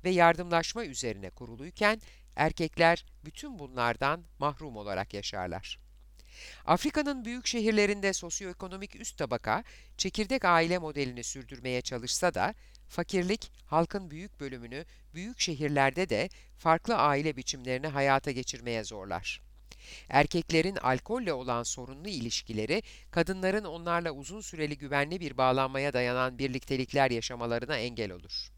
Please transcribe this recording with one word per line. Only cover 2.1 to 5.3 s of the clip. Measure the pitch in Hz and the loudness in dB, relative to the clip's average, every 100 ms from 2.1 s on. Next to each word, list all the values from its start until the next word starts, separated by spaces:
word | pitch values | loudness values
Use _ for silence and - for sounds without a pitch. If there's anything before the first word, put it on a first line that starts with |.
| - - - | -20 -12 0
erkekler | 156 - 160 - 165 170 - - | 0 2 -2 6 6 6 -2 -18
bütün | 151 - 294 220 | -18 -14 -12 -12
bunlardan | 139 127 117 117 139 165 165 - | -8 0 0 2 0 -2 -6 -4
mahrum | 139 139 156 110 | -2 -2 -10 -8
olarak | 104 95 98 | -4 -4 -4
yaşarlar. | 101 - | -6 -6